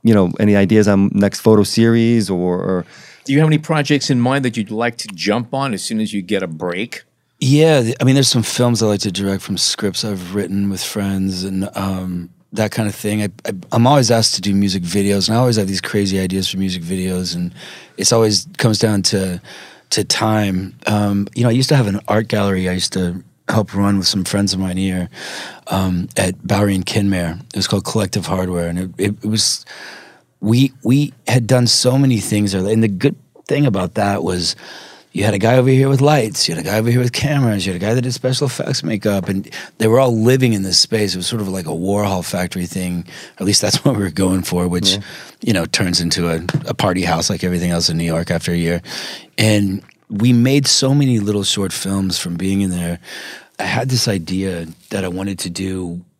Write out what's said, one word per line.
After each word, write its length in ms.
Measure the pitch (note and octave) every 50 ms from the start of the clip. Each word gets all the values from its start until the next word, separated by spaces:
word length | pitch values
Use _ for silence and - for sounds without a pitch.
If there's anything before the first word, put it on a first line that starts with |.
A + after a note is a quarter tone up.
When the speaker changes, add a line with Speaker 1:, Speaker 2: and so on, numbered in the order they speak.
| _
Speaker 1:
you 100 | A2+ A2+
know, 160 | G#2 F#2+ F2 - -
any 160 | - G#2 G#2
ideas 320 | G2+ G2 F2 G#2+ G#2+ G#2
on 240 | G#2 G2+ G2 G2 G2 -
next 260 | G2 G2+ G2 - -
photo 240 | - A2+ A2 G#2+ G2+
series 680 | - - A2+ A2+ A2+ A#2 A#2 A2+ A2+ A#2 A#2 G#2 F#2
or, 320 | F#2+ F2 F2+ F2+ F2+ F2+ F#2+
or 240 | F#2+ F#2+ F2+ E2+ - - - - - - - _
Speaker 2:
Do 80 | - C3+
you 80 | C#3+
have 80 | D#3 D#3
any 100 | D#3 D3
projects 500 | D3+ - D#3+ D3+ C#3+ C3+ D3+ C#3 - -
in 120 | C#3+ B2
mind 240 | A#2+ B2 C3+ C#3 C3
that 120 | B2 A2+
you'd 140 | A#2+ G#2 F#2
like 280 | G#2+ G#2+ A#2 A#2+ A#2 -
to 100 | - A2
jump 440 | G2+ E2 E2 G2 G#2 A#2 A#2+ A2+ -
on 220 | C3+ C#3 C3+ A2
as 80 | F#2 -
soon 160 | - A#2 G#2+
as 120 | A2 G#2 G#2+
you 100 | G2+ F#2
get 220 | F2+ G#2+ G2 F#2
a 20 |
break? 560 | F2 D#2+ D#2 F#2 F2+ F2 F2+ A2 A#2 - - - _ _ _ _ _ _ _
Speaker 3:
Yeah, 440 | - C3 C#3 D3 D#3 D#3+ D#3 C#3 A#2+
th-, 140 | A2+ A#2 -
I 40 | -
mean, 100 | B2+ C3+
there's 160 | C#3 C3 -
some 120 | - B2 G#2+
films 400 | - - - B2+ A#2+ A#2+ G#2 A2+
I 40 |
like 140 | G#2+ G#2 G2
to 120 | - G#2+ F2
direct 300 | F2+ G2 G2 G2 F#2 -
from 160 | - G2+ E2+
scripts 480 | - - - - G2+ G2+ F2 - -
I've 280 | A2 G2+ F#2+ F2+ F2 F#2
written 360 | G#2 G2 E2 F#2+ G2+ G2+ G2+
with 120 | G2 F2+ -
friends 600 | - - G#2 G2 G2 G2 F#2+ F#2+ F#2+ F#2+ F2+ F#2
and, 240 | G2 F#2+ F#2+ G2 G2+ -
um, 540 | G2 F#2+ G2 F#2+ F#2 F#2 F#2 F#2 F2 F2 E2+ _ _ _ _ -
that 160 | G#2+ A2 G#2
kind 180 | - - G#2+ G#2
of 60 | G2+
thing. 260 | - - G#2+ G#2 G#2+
I, 60 | G#2 G2+ - - _
I, 80 | - G#2 F#2 F2 - -
I'm 140 | A2+ A#2
always 240 | B2+ D3 D3 B2 A2
asked 260 | A#2+ A2+ A2+ - -
to 40 | -
do 140 | F#2 G#2 G2
music 280 | G2 G2+ G2 F#2 G2 F2
videos, 460 | F2 E2 G#2 G2 G2+ G2+ G2+ F#2+ A2
and 80 | A2
I 40 | A#2
always 160 | B2+ B2+ A#2+
have 120 | A2 G2+ F#2+
these 140 | G2 F#2 -
crazy 360 | - - G#2 G2+ F#2+ F#2+ G2
ideas 300 | F#2+ F2+ F#2 F#2+ F#2 -
for 80 | -
music 260 | F#2+ F#2+ F#2+ F2+ F2+ E2
videos, 540 | E2+ F#2+ F#2 F#2 F#2 F#2 F2+ F2+ F2 E2+
and 160 | F2 F2 F2 - - - - - - - - _ -
it's 120 | - -
always 360 | B2 A#2 A2+ A2 G#2 F#2+ - - -
comes 220 | - - A#2 G#2+ -
down 240 | - G#2+ G#2 G2+ F2+ - -
to, 300 | G2 F#2+ F#2 F2 - - - - - - - - - _ _
to 120 | - A2 G2+
time. 680 | - - - A2 A2 A2 G#2+ G#2 G2+ F#2 F#2 F#2 F#2 - - -
Um, 420 | - G#2+ G#2 G#2 G#2 G2+ G2+ G2+ G2+ -
you 80 | B2+ A#2+
know, 80 | B2
I 20 | A#2
used 160 | B2+ C3 -
to 80 | D#3+
have 100 | C#3 A#2+ G2+
an 120 | F#2+ G2+ - -
art 200 | G2+ A2 A2+ G#2+
gallery 420 | - G#2+ G2+ G2 G2 F#2 F#2 F#2
I 20 | F2+
used 220 | F2+ F2 - -
to 280 | F#2+ F#2 F2 F2 F#2 - _ _ _ _ -
help 240 | - A2+ G#2 - -
run 240 | F#2+ G2+ G2+ G2+ G2
with 80 | F#2 -
some 160 | - G2+ F2
friends 300 | - - G2+ G2+ G2 G2
of 40 | F#2
mine 200 | F#2+ F#2 F2+ F#2
here, 320 | F#2+ F#2+ F#2 F2+ F2+ E2+ - - - - - - - - - - _ -
um, 400 | - F#2+ F#2+ F#2 F2+ F2 F2+ - -
at 180 | - F#2 F#2 F#2 - -
Bowery 280 | - A#2 G2 G#2 G2+ G2
and 120 | F#2+ F2
Kinmare. 520 | - - A2+ G2+ G2 G2 F2+ F2 E2+ E2 F2 - - -
It 40 |
was 120 | G2+ G2 -
called 160 | - G2 F#2
Collective 400 | - - A2 G2+ F#2 - G#2 F2
Hardware, 420 | - F#2 F#2 F#2 F#2 F2+ F2 E2+ E2+
and 100 | E2+ F2+
it, 120 | F#2 F#2+ E2+ -
it, 160 | F#2+ G2+ G#2 G2+ -
it 40 |
was, 400 | A2 G#2+ A2 - - - - - - - - - - - - - - - _ _ _ _ _
we, 320 | - G#2+ A2+ A#2+ C3+ C3+ - - -
we 300 | A2+ B2+ C#3+ D3 - - _ _ -
had 180 | A#2+ B2+ A#2
done 200 | G#2 C3 B2 A#2+
so 320 | A2 - - - B2+ B2 C3+
many 200 | C#3 C3 B2 G#2+
things, 360 | F#2 - G#2+ G#2 G#2 G2+ F#2+
and 280 | F#2+ F#2 G2+ A2+ A2+ A2+
the 60 | G#2+
good 280 | G2 F2+ - C#3+ - - _ _ _ - _
thing 200 | - C3 C#3+ D3
about 280 | C3+ G2+ F#2+ F#2 F2 -
that 280 | - G2+ G2+ G2+ G2+ -
was 340 | F2 F2+ F2+ F2 D#2+ - - - - - - - - - - _ _ _
you 120 | - G2+
had 80 | G#2 G2
a 60 | G2
guy 180 | G2 A2+ B2
over 140 | C3 B2 C3
here 180 | C3 C3 C3+ C3+
with 120 | C#3 B2+ C3+
lights, 440 | D3 D3+ D3 A#2 A2 E2 - - -
you 60 | -
had 80 | - -
a 40 | F#2+
guy 100 | G2+ A2
over 120 | A2 A#2
here 100 | A#2 B2
with 120 | B2 A#2+ A#2+
cameras, 520 | - - C#3 D3 C#3 C3+ A#2+ G#2+ G2+ F2
you 80 | F#2+ F#2
had 80 | E2+
a 40 | F2+
guy 100 | G#2 A2+
that 80 | B2+ B2
did 100 | B2+ B2
special 360 | - - C3 C3+ - D3 C3
effects 340 | A#2+ - - - C3+ - -
makeup, 460 | A2 A2 G2+ - G#2+ G2+ G2 F2+ F2+
and 200 | G2 F#2+ G2+ - - - - - _ _
they 80 | G#2+ A2
were 100 | A2+ B2+
all 160 | C3+ B2+ A#2
living 380 | A2 A2 A#2+ C3 C3 B2+ B2 A2
in 100 | G2 F#2+
this 160 | F#2+ F2 -
space. 360 | - - - A2 G#2+ G2 F2
It 20 | F#2
was 80 | F2
sort 140 | - A#2+ A2
of 80 | G#2 F#2+
like 180 | F#2+ F#2+ F2
a 40 | D#2
Warhol 520 | D#2 D#2+ F2+ F#2+ G2 G2+ G#2 G2 G2 F#2 E2
factory 420 | - - F2+ F2+ F2 - F#2+ F2+
thing. 400 | F2 - F#2+ F2+ F2+ F2 F2 E2+ - - - - - _ -
At 80 | -
least 160 | G2 G2+ - -
that's 200 | G2+ G2 - -
<laughs> 0 |
what 120 | C#3 C3+
we 60 | G#2 G2+
were 80 | F2+
going 320 | D#2 - F#2+ F#2+ F#2+ F#2+ F2+
for, 260 | - - F2 F2 F2+
which, 260 | F2 F2+ F2+ F#2+ F#2+
Speaker 1:
Yeah. 40 | G#2 G2+ - - - - - - _
Speaker 3:
you 120 | - - A2
know, 120 | F#2 E2
turns 340 | D#2+ - - G2+ F2+ F2 E2
into 280 | E2+ E2+ - - E2+ E2+
a, 120 | E2 E2 F2 F2+ - - - -
a 60 | -
party 280 | - - G2+ F2+ F#2 F2
house 280 | E2+ F#2 E2 F2 -
like 140 | F#2 E2+ -
everything 260 | F2+ F2+ F2 F2 F2
else 180 | F2 E2+ E2 -
in 80 | E2
New 80 | D#2+ E2+
York 260 | E2+ E2 E2 E2+ -
after 220 | F2 E2 - - F2
a 40 |
year. 260 | F2 E2+ E2 F2 E2+ F2 - - - - - - - - - _ -
And 440 | G#2+ A2 G#2+ G#2 G2+ G2 F#2+ G2+ - - _ _ _ _
we 220 | A2+ G2+ A2 B2+ B2
made 320 | A#2+ A#2+ C3 C3+ D3 C#3
so 280 | - - - - C3+ C3+
many 240 | C#3+ C#3+ C3 B2 A2
little 240 | G2+ G2+ G#2 G2+ G2
short 280 | - - - G2 F#2 -
films 460 | - - F#2+ G2 G2 G2 F#2+ F2+ -
from 180 | - F2 F2
being 240 | E2 F2+ F#2+ G2 G2
in 100 | G2+ F#2+
there. 300 | F2+ F2 F2 E2+ E2+ F2 - - - - - - - - - _ _ _
I 60 | G#2+
had 240 | F#2+ F#2+ A2 A#2+ C3
this 180 | B2+ A#2+ -
idea 600 | B2 G#2 F#2+ E2 - F#2 F#2 F#2+ F#2+ F2+ E2+ E2 D#2+ E2 _ _ _
that 120 | - G2 F#2+
I 60 | F#2
wanted 300 | F2 F2+ F#2+ G2 G2 -
to 100 | - F#2
do 540 | E2+ - F#2+ F#2+ F#2+ F#2 F2+ E2+ E2+ F2 F2+ _ _ _